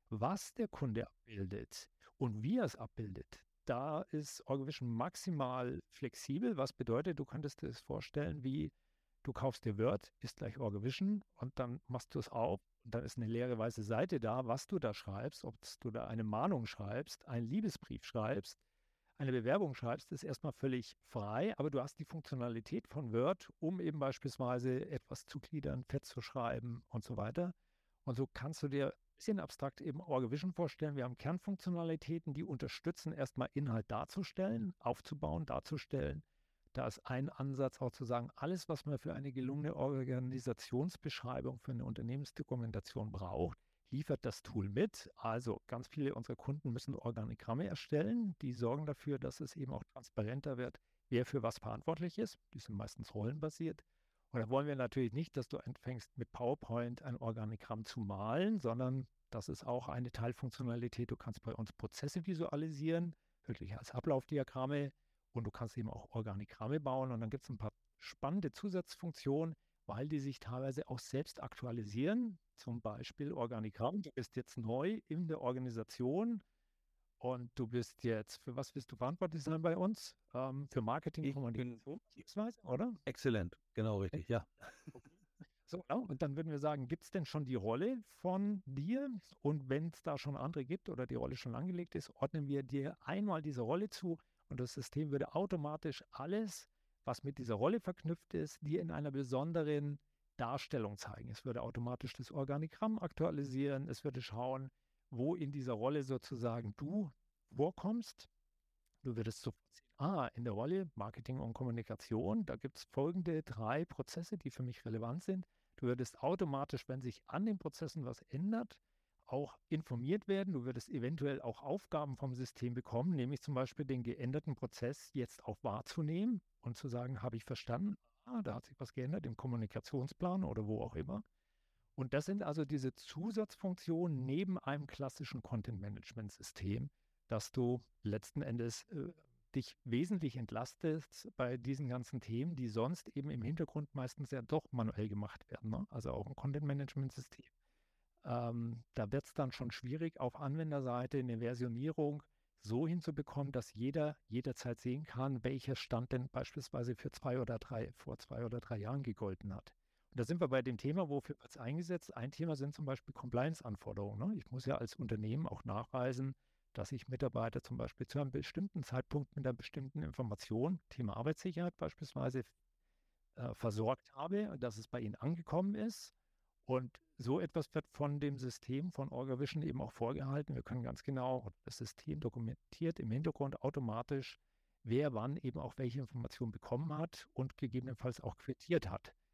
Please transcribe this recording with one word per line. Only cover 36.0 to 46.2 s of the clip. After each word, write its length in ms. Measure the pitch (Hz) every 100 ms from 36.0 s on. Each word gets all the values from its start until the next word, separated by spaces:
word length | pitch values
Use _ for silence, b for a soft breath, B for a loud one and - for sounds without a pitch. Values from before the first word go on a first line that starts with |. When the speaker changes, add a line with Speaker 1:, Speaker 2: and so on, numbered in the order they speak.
| 71 147 - _ _ _ _
Speaker 1:
Da 140 | - 120
ist 140 | -
ein 240 | - 127 139
Ansatz 540 | - 139 135 135 -
auch 80 | 127
zu 140 | -
sagen, 260 | 117 120 117 -
alles, 320 | 143 185 -
was 180 | 151 147
man 140 | 139
für 140 | 151
eine 180 | 165 139
gelungene 420 | 127 127 139 151
Organisationsbeschreibung, 1800 | - 135 135 131 127 127 131 127 113 - 123 165 - 147 - 123 127 127 127
für 120 | -
eine 120 | 120
Unternehmensdokumentation 1300 | 127 113 117 135 143 - 147 123 113 107 - 127 107
braucht, 460 | 98 92 73 87 - _ _ -
liefert 340 | 131 - 139
das 180 | 123 -
Tool 260 | - 117 101
mit. 420 | 101 208 - - -
Also 460 | 113 113 123 - -
ganz 220 | 120 127
viele 260 | 151 139
unserer 220 | -